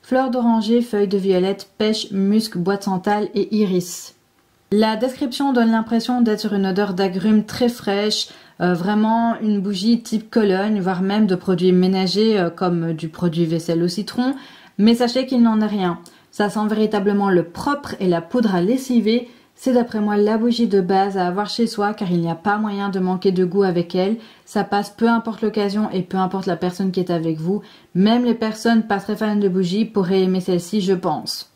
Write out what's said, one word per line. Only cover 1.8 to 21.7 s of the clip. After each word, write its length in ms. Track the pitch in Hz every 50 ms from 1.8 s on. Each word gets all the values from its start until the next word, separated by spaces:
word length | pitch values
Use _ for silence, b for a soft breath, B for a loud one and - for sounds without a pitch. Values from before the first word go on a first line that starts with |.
| 214 214 220 214 - -
musc, 440 | - 196 196 196 208 220 220 - -
bois 200 | 190 170 190 196
de 80 | 196 -
santal 440 | 202 190 180 180 214 208 208 208 - -
et 220 | 202 202 - 214
iris. 580 | 214 214 185 185 180 175 - - - - - _ _ _ _ _ _ _ _ _ _ _ _
La 260 | 196 208 220 220 220
description 560 | 196 226 254 254 - 302 247 240 - 277 277
donne 180 | 262 240 233 226
l'impression 500 | 226 226 226 226 240 226 226 - 247 247
d'être 200 | 240 220 214 208
sur 140 | - 214 202
une 120 | 196 196
odeur 280 | 190 185 190 208 202 190
d'agrumes 500 | 175 196 190 180 190 170 214 214 214 208
très 240 | - - - 254 240
fraîche, 600 | 240 - - 208 196 202 208 214 214 - - B B B B B B B
euh, 120 | 170 180
vraiment 640 | 180 165 175 202 208 214 214 220 226 233 233 233 220 -
une 200 | 220 214 208 202
bougie 400 | 185 202 202 180 190 226 240 233
type 300 | - - 226 214 - -
Cologne, 500 | - 240 214 196 185 190 196 214 214 202
voire 220 | 175 185 185 170
même 240 | 190 190 202 220 220
de 80 | 190 185
produits 380 | 180 - 190 185 170 180 185
ménagers, 680 | 180 180 185 185 190 190 190 180 170 202 214 226 220 202
euh, 120 | 175 170
comme 420 | 165 - 196 180 175 170 165 165
du 160 | 165 151 165 160
produit 380 | - - 180 175 151 170 170
vaisselle 360 | 160 170 165 165 - 165 165
au 60 | 170 175
citron, 460 | 175 - 202 - - - 247 254 277 269 B B B B B B B -
mais 160 | 202 220 233
sachez 320 | 233 247 240 240 262 262
qu'il 160 | 262 269 240
n'en 180 | 233 233 220 214
est 60 | 214
rien. 320 | 202 208 202 185 175 170 175 B B B B B B
Ça 200 | _ - 208 202
sent 160 | - 214 214 208
véritablement 640 | 214 214 214 214 214 208 196 208 202 202 202 196
le 140 | 185 175 165
propre 500 | 170 - - - 294 285 277 - - - -
et 80 | 196 180
la 120 | 175 170
poudre 360 | 165 - - 247 226 202 185
à 40 | 175
lessiver. 680 | 175 202 254 262 - - 254 233 196 214 226 240 240 B B B B B B
C'est 180 | _ - 269
d'après 280 | 247 247 233 240 - 214
moi 160 | 208 208 208
la 200 | 208 208 208 220
bougie 300 | 220 226 240 233 233 233
de 140 | 202 196 196
base 360 | 185 175 196 190 190 202 190
à 120 | 196 180 180
avoir 200 | 175 202 208 196
chez 200 | - - 233
soi 260 | -